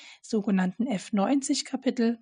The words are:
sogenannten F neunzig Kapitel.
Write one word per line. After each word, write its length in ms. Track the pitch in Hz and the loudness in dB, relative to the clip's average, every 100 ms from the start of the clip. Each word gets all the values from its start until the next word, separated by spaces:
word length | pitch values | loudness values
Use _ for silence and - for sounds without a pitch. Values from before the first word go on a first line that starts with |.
| - - | -20 -20
sogenannten 680 | - 220 202 190 185 - 277 | -4 -2 2 2 2 -2 -2
F 260 | 196 - | -4 -2
neunzig 500 | 202 196 277 262 262 | 0 2 2 0 -2
Kapitel. 560 | - 269 262 254 233 233 | -4 -4 -2 0 0 0